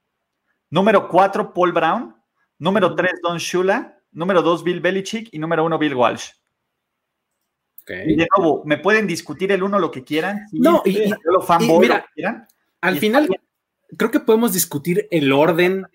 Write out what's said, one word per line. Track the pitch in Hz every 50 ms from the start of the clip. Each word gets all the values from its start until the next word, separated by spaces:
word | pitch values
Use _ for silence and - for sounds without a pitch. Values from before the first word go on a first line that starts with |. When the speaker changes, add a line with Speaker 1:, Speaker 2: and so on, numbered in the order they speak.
| _ _ _ _ _ _ _ _ _ _ _ _ _ -
Speaker 1:
Número | 147 175 196 220 202 180 - -
cuatro, | - 226 196 196 - 202 208 - -
Paul | 175 180 175
Brown. | 170 - 160 165 190 233 320 - - _ _ _ _ _ _ _ _ -
Número | 143 185 202 214 185 160
Speaker 2:
Ujú. | -
Speaker 1:
tres, | 180 175 185 175 175
Don | 170 170 170 160
Shula. | - - - 180 185 190 208 269 - - - _ _ _
Número | - 147 170 190 190 170
dos, | 151 240 269 262
Bill | - 180 175 170
Belichick. | 151 180 190 196 190 - 220 226 220 -
Y | - 151
número | 156 165 170 156 160
uno, | 165 160 156
Bill | 156 147 135
Walsh. | 123 120 113 113 - - - _ _ _ _ _ _ _ _ _ _ _ _ _ _ _ _ _ _ _ _ _ _ _ _ _ _ _ _ _ -
Speaker 2:
Ok. | _ - 95 92 -
Speaker 1:
Y | - -
de | 165 165 - -
nuevo, | 196 170 156 131 - -
me | 151 147
pueden | 147 160 196 214 220 208
discutir | 175 165 - - - 139 139 190 196
el | 202 180
uno | 190 202 202 196
lo | 170 151
que | - 131 -
quieran. | - 147 156 170 190 208 208 - -
Sí, | - -
Speaker 2:
No, | 247 330 339 294 -
y, | 196
Speaker 1:
sí, | 190 208 214
Speaker 2:
y, | 196
Speaker 1:
yo | 208 - - 165
lo | 185 180
fanboy, | 180 - 175 170 - 156 165
Speaker 2:
y | 170
mira, | 226 247 -
Speaker 1:
lo | -
que | - - -
quieran. | 156 160 208 240 - - _ _ _ _ _ _ -
Speaker 2:
al | 175 185 175
Speaker 1:
Y | 143
Speaker 2:
final, | 214 214 233 294 302
Speaker 1:
está | 359 370
bien. | - _ _ _ _ _ _ _ _ _ - -
Speaker 2:
creo | - 202 233
que | - -
podemos | - - 220 226 240 220
discutir | 185 175 - - - 139 - 175 175 208 - -
el | 175 160 143 135
orden | 135 143 156 175 165 165 180 185 190 190 185 -